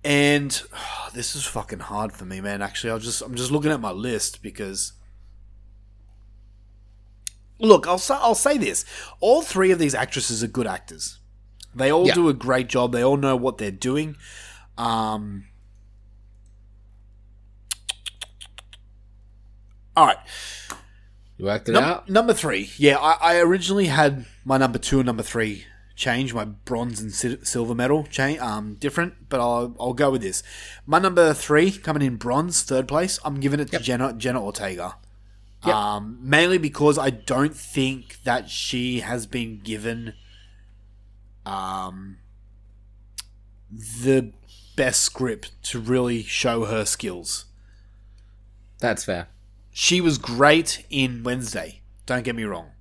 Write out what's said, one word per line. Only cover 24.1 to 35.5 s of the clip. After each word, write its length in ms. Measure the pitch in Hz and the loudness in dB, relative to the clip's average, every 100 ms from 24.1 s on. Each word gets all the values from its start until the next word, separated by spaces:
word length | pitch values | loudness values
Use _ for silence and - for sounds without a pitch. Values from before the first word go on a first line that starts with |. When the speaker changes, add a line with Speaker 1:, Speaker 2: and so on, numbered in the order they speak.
| 139 117 - | 2 -10 -16
Speaker 1:
my 140 | 131 135 | 0 2
number 200 | 135 117 | 2 0
two 200 | - 139 | 0 0
and 60 | 127 | 2
number 160 | 113 | -2
three 440 | 113 117 110 101 - - - | -4 -2 -2 -4 -14 -20 -20
change, 380 | - 127 120 131 | -6 -2 0 -2
my 120 | 117 | -4
bronze 560 | 107 101 - 117 120 110 | -6 -10 -4 -4 -2 -6
and 120 | 110 | -6
si-, 260 | 101 123 127 | -4 -4 -4
silver 300 | - 123 117 | -4 -4 -2
medal 300 | 120 127 151 | 0 2 2
change, 340 | 143 - 135 156 | 0 -2 -2 -2
um, 340 | 120 107 107 | -4 -4 -8
different, 540 | 101 143 - 175 - - | -6 -4 -2 -4 -6 -4
but 120 | 135 | 0
I'll, 360 | 120 120 120 120 | 0 0 -2 -6
I'll 140 | 123 | -6
go 180 | 123 143 | 2 2
with 120 | 131 | 2
this. 200 | 98 92 - - - - - | -2 -6 -8 -18 -18 -16 0
My 120 | 160 | 2
number 360 | 190 175 160 | 4 6 6
three, 360 | 143 - 151 190 | 4 4 6 6
coming 320 | 196 - 151 | 2 -2 0
in 140 | 139 113 | 0 0
bronze, 460 | 120 131 175 165 | 0 0 2 -2
third 260 | - 131 131 | 0 0 2
place, 300 | 147 185 - | 0 0 -2
I'm 160 | 156 139 | -4 -2
giving 200 | 139 147 | 0 0
it 60 | 135 | -2
to 60 | |
Speaker 2:
Yep. 80 | - | -4
Speaker 1:
Jenna, 300 | 120 123 131 | -2 0 -2
Jenna 280 | 117 123 127 | -2 -2 -2
Ortega. 540 | 101 101 101 90 87 - - - - - - | -4 -4 -6 -6 -8 -10 -20 -20 -20 -20 -20